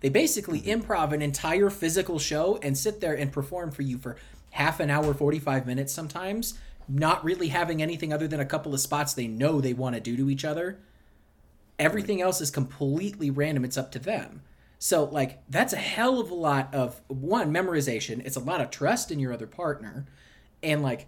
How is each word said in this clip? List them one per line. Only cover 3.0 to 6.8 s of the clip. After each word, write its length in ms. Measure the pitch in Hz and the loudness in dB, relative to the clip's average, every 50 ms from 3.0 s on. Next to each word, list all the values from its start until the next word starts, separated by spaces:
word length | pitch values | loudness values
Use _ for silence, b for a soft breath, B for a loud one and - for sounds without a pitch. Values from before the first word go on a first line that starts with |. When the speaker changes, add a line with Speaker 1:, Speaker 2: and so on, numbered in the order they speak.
Speaker 1:
there 140 | - 165 151 | 0 0 0
and 160 | 139 143 139 | 0 -2 -2
perform 400 | - 143 135 - 180 180 175 160 | -2 -4 -4 -4 -4 -6 -6 -6
for 100 | 143 - 139 | -4 -4 -2
you 140 | 135 123 123 | -2 -2 -4
for 200 | - 123 117 b b b b b b - | -6 -8 -10 b b b b b b -8
half 280 | - - 147 160 156 - | -2 0 2 2 2 2
an 100 | 165 147 | 2 2
hour, 240 | 143 151 151 151 139 | 2 4 2 2 2
forty-five 540 | 139 147 143 156 160 139 147 135 131 120 123 | 2 2 2 2 2 0 0 0 0 0 -2
minutes 240 | 127 131 139 135 - | -2 -2 -2 -4 -4
sometimes, 640 | - 160 151 - 175 185 190 208 226 233 - b b b b b b | -6 -8 -8 -6 -6 -4 -4 -2 -2 -4 -4 b b b b b b